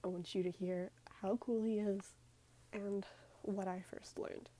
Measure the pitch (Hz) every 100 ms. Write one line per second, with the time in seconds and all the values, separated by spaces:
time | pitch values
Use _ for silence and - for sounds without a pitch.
0 | 185 180 175 196 180 170 180 180 185 -
1 | - - 202 240 - 226 220 214 208 196
2 | - - - - - - - - 202 202
3 | 196 - - - - 202 190 185 185 -
4 | - - - - -